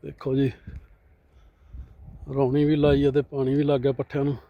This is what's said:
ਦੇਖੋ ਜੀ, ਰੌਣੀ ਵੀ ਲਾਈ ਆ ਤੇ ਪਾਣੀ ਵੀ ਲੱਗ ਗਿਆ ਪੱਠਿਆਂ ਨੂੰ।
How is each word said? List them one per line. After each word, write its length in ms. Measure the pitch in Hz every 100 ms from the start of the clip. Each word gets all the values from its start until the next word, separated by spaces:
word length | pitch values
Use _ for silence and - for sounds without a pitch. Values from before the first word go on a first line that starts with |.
ਦੇਖੋ 300 | 143 143 - 135
ਜੀ, 160 | 135 - - - - _ _ _ _ _ _ _ _ - - - - - -
ਰੌਣੀ 300 | 135 135 139 147
ਵੀ 100 | 151
ਲਾਈ 280 | 147 143
ਆ 80 | 143
ਤੇ 100 | 139
ਪਾਣੀ 320 | 135 143 131 139
ਵੀ 80 |
ਲੱਗ 160 | 147 143
ਗਿਆ 100 | 131
ਪੱਠਿਆਂ 320 | 127 135 147 143
ਨੂੰ। 100 | 139 -